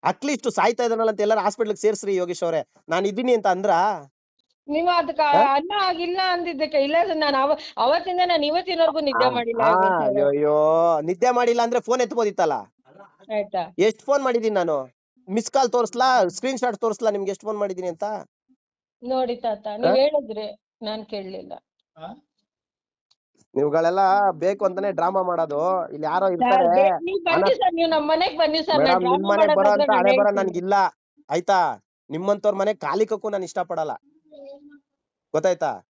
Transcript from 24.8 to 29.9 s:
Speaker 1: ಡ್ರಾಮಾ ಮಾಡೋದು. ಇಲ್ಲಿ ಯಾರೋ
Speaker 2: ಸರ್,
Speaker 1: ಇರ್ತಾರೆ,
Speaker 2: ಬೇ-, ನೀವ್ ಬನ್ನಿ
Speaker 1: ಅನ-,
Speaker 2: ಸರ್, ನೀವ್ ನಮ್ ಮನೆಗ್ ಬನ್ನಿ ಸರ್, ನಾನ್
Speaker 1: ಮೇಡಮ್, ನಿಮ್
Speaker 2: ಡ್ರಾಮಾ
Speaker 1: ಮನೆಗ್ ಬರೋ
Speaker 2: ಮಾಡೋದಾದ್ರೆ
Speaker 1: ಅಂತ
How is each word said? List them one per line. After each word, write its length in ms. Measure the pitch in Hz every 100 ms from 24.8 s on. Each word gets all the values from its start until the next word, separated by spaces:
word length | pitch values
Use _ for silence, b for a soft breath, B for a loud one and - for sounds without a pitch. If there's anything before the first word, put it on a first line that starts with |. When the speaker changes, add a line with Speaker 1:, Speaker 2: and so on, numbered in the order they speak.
| 202
Speaker 1:
ಡ್ರಾಮಾ 300 | 180 170 190
ಮಾಡೋದು. 380 | 180 170 160 147 170 185 165
ಇಲ್ಲಿ 160 | 147 151
ಯಾರೋ 200 | 170 190
Speaker 2:
ಸರ್, 0 |
Speaker 1:
ಇರ್ತಾರೆ, 340 | 175 247 247 254
Speaker 2:
ಬೇ-, 280 | - 285 185
ನೀವ್ 200 | 339 381
ಬನ್ನಿ 100 | 339 330
Speaker 1:
ಅನ-, 100 | 392
Speaker 2:
ಸರ್, 200 | - 370
ನೀವ್ 160 | 339 330
ನಮ್ 160 | 320 294
ಮನೆಗ್ 280 | 320 370 311
ಬನ್ನಿ 220 | 311 311
ಸರ್, 180 | 320 311
ನಾನ್ 180 | 302 370
Speaker 1:
ಮೇಡಮ್, 40 |
ನಿಮ್ 140 | 359 -
Speaker 2:
ಡ್ರಾಮಾ 120 | 196
Speaker 1:
ಮನೆಗ್ 260 | 202 311
ಬರೋ 160 | 302 202
Speaker 2:
ಮಾಡೋದಾದ್ರೆ 40 |
Speaker 1:
ಅಂತ 160 | 208 285